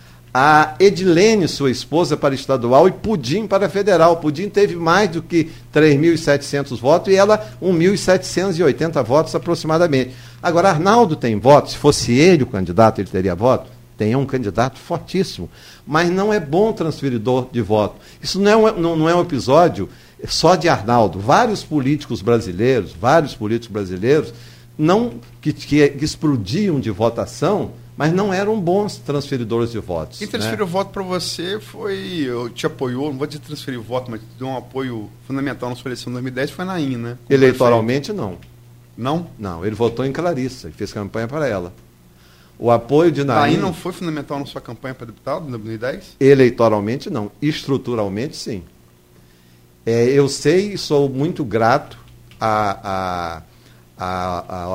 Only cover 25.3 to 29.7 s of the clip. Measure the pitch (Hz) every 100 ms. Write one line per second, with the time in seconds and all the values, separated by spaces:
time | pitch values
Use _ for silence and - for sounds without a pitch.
25.3 | - 151 143 - 143 143 143 151 - 156
26.3 | 135 92 147 208 147 110 101 113 - 101
27.3 | - 151 202 113 - - - 147 180 202
28.3 | 185 202 220 170 190 208 - - 143 139
29.3 | 135 110 117 117